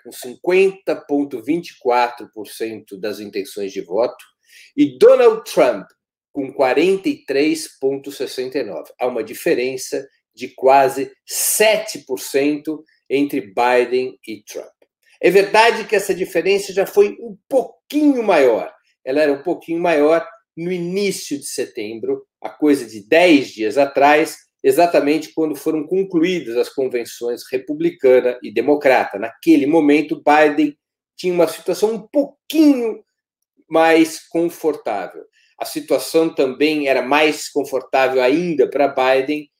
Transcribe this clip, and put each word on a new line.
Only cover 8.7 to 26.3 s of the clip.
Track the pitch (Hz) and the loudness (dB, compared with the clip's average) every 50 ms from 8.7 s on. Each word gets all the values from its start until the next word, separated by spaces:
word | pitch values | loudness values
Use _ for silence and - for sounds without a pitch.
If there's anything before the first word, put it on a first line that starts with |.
| 90 78 - - - _ | -10 -12 -14 -14 -10 _
Há | 123 | -6
uma | 123 123 117 107 | -4 -4 -4 -6
diferença | - 127 - - 170 147 147 165 131 135 131 - - - 139 135 - _ _ _ _ _ | -8 -10 -6 -2 -2 0 0 -2 -4 -6 -8 -10 -8 -8 -8 -10 -10 _ _ _ _ _
de | - 123 - | -14 -14 -14
quase | _ - - 131 135 139 135 131 131 139 135 - - _ _ | _ 0 2 4 6 6 4 4 0 -4 -8 -8 -10 _ _
sete | - - - - - - - 214 220 214 - - - - 160 - | -12 -8 -6 -4 -4 0 2 2 2 2 0 -4 -8 -12 -14 -8
por | - 131 123 | -8 -8 -8
cento | - - - 139 139 147 151 147 147 - 156 147 - _ _ _ _ | -8 -4 -2 0 0 0 -2 -4 -6 -10 -10 -10 -12 _ _ _ _
entre | _ 131 139 143 139 147 139 123 104 95 | _ -2 0 0 0 -2 -6 -8 -6 -4
Biden | 120 120 123 123 123 123 120 123 127 127 127 - _ _ | -2 0 2 4 2 2 2 0 -2 -2 -4 -10 _ _
e | - 110 98 _ | -16 -16 -16 _
Trump. | - - - - - _ _ _ _ _ _ _ _ _ _ | -16 -14 -14 -14 -16 _ _ _ _ _ _ _ _ _ _
É | - 180 | 0 4
verdade | 175 196 196 196 - 214 226 233 220 214 202 | 4 4 2 4 2 4 4 4 2 -2 -4
que | - 214 | -2 -2
essa | 196 196 - 185 | -2 -2 -2 -4
diferença | 175 185 - - 175 156 185 196 196 196 - 180 | -4 -4 -4 -4 -2 0 0 0 0 -2 -4 -4
já | 190 185 | -4 -4
foi | 185 - 208 202 208 202 - | 0 4 2 2 2 2 -8
um | 233 233 196 - _ | -14 -16 -16 -18 _
pouquinho | _ - 254 - - - _ _ _ - 294 302 294 269 247 226 | _ -2 -2 -2 -2 -12 _ _ _ -2 2 2 2 2 2 2
maior. | 208 185 156 139 123 113 98 87 78 - _ _ _ _ _ _ | 2 2 4 4 4 2 2 -2 -8 -14 _ _ _ _ _ _
Ela | 127 135 147 | -4 0 0
era | 156 147 | 2 0
um | 143 139 - | 0 -2 -4
pouquinho | 180 160 147 - - 165 170 | -6 -6 -6 -6 -8 -6 -4
maior | 170 175 165 147 147 151 165 165 165 - - _ _ _ _ | 0 0 2 2 4 4 2 2 0 -6 -16 _ _ _ _
no | 160 170 175 185 | -10 -8 -6 -6
início | 175 170 175 180 196 202 196 185 - - - - 143 | -6 -6 -6 -4 -2 -2 -2 -4 -6 -8 -10 -10 -10
de | 139 | -10
setembro, | - - - 120 - _ - 107 104 113 113 107 127 135 135 - _ _ _ | -10 -8 -8 -8 -8 _ -10 -10 -10 -6 -6 -4 -4 -4 -6 -8 _ _ _
a | - 107 | -16 -16
coisa | - _ 151 151 143 139 123 | -8 _ 2 2 2 2 0
de | 110 110 110 98 | -8 -14 -18 -4
dez | _ 151 165 180 180 160 139 123 - | _ 4 4 6 6 6 4 2 0
dias | - 104 110 107 101 | -8 -6 -6 -2 0
atrás, | 139 139 139 - 131 139 147 151 151 - 151 - - _ _ _ _ - | 0 0 0 2 2 4 4 4 4 2 -2 -6 -16 _ _ _ _ 0
exatamente | 139 131 160 170 170 - 151 139 143 151 160 151 - _ | 2 4 4 2 4 4 2 2 2 0 -2 -2 -6 _
quando | - 160 156 151 | -4 -4 -4 -4
foram | - - 160 156 156 147 | -6 -4 -4 -4 -4 -4
concluídas | 151 185 190 196 190 185 165 156 180 | -4 -2 -2 -2 0 0 0 0 0